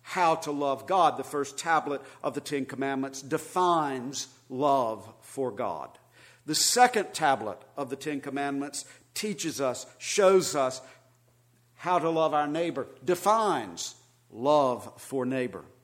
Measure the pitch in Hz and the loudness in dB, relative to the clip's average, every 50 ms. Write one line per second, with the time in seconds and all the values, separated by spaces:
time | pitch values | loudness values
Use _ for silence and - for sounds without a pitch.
0 | _ - - 185 180 165 165 160 - 151 147 143 143 139 135 131 110 - 180 190 | _ -6 0 2 4 4 4 2 0 -4 -4 -2 0 0 -2 -2 -2 0 4 4
1 | 175 151 - - 131 - - 147 139 135 - - - 165 165 156 147 147 143 135 | 6 4 4 2 -8 -6 -4 -4 -4 -4 -6 -8 0 2 2 2 2 0 -6 -6
2 | - - - - - 147 - 143 135 - 151 139 135 135 - 120 135 139 139 135 | -6 -12 -20 -6 -6 -4 -4 -4 -8 -4 -4 -4 -4 -6 -6 -6 -4 -2 -2 -2
3 | 135 135 135 - - 135 151 151 - - - 185 180 175 175 165 151 143 135 131 | -4 -6 -8 -12 -10 -6 -6 -6 -6 -4 -2 0 2 4 4 2 2 0 -4 -6
4 | 120 131 139 127 - - - _ _ _ 131 127 139 143 139 135 127 113 110 104 | -8 -8 -8 -8 -10 -10 -14 _ _ _ -6 0 2 4 4 4 2 0 -2 -6
5 | 98 107 110 _ _ - - - 135 123 104 101 123 104 85 76 65 60 - - | -10 -18 -20 _ _ -16 -6 -4 -4 -4 -4 -4 -4 -4 -4 -6 -8 -14 -16 -20
6 | _ _ _ - - - - _ _ 143 156 151 - - - 233 247 240 240 220 | _ _ _ -20 -20 -20 -20 _ _ -4 0 0 2 2 6 6 6 6 6 2
7 | 190 - - - 165 147 135 113 110 107 92 - - - _ - 143 123 131 135 | -2 -2 -4 0 2 2 2 2 0 -6 -8 -10 -14 -16 _ -8 -8 -6 -8 -8
8 | - 156 151 139 131 147 131 139 143 143 139 139 139 147 143 - - - - - | -8 -8 -8 -6 -8 -8 -6 -6 -4 -4 -4 -6 -6 -8 -8 -12 -12 -12 -18 -20
9 | _ _ _ - - 214 202 - - 165 135 135 139 131 120 - - - - _ | _ _ _ -6 -6 -6 -4 -4 -6 -6 -4 -2 -2 -2 -2 -4 -10 -16 -18 _
10 | - - - - 202 190 196 190 175 - - 151 139 127 127 - - - - _ | -8 -6 2 6 6 8 8 6 4 4 0 0 0 0 -2 -6 -14 -18 -20 _
11 | _ _ _ _ _ _ _ _ _ _ _ _ _ _ _ _ - 170 180 175 | _ _ _ _ _ _ _ _ _ _ _ _ _ _ _ _ -2 2 2 2
12 | 151 165 165 160 160 156 147 151 147 147 147 160 175 170 143 139 123 - - - | 2 2 2 2 2 2 2 2 0 0 0 -2 -2 -2 -2 -6 -8 -8 -10 -12
13 | - 127 180 170 - 196 214 226 220 208 170 139 113 98 85 82 - - - - | -2 0 0 2 4 2 4 4 4 2 0 0 -2 -6 -10 -10 -10 -12 -12 -16
14 | _ _ _ _ _ _ - 107 120 139 151 151 143 131 123 113 104 110 - - | _ _ _ _ _ _ -12 -4 2 4 6 6 6 4 2 -2 -6 -14 -18 -18
15 | - - - 139 127 123 131 131 127 120 92 90 73 - - _ | -16 -8 -4 -4 -2 -2 -2 -2 -2 -4 -6 -10 -16 -16 -20 _